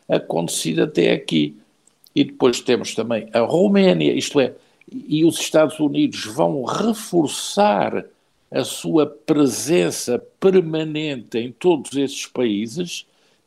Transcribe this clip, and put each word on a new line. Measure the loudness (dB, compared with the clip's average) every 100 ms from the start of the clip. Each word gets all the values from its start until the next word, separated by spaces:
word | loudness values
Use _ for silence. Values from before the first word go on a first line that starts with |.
| -2
acontecido | -2 0 -4 -4 -4 -4 0
até | 0 2 2
aqui. | 2 0 -2 -2 -4 _ _ _ _ _
E | -2
depois | -2 2 2 2
temos | 0 -2 -2
também | -6 -4 -4 -2
a | 0
Roménia, | 0 2 4 4 4 4 2
isto | 0 0 0
é, | 0 -2 _ _ -18
e | -16 -4 2
os | 2 2
Estados | 0 2 2 2
Unidos | -2 0 0 -2 -8
vão | 0 0 0
reforçar | -4 -2 -2 -2 -2 0 0 -2 -4 0 2 2 0 -4 -8 _ _ _ _
a | -6
sua | -4 -6 0 2 0
presença | -2 0 2 2 2 0 2 2 -2 -4 -4 -6 _
permanente | 2 4 2 -2 -4 -6 -6 -8 -6 -6
em | -6
todos | -2 0 0 0 -2
esses | -2 -4 -10
países, | -2 -2 -2 -4 -8 -8 -10 -16 _ _ _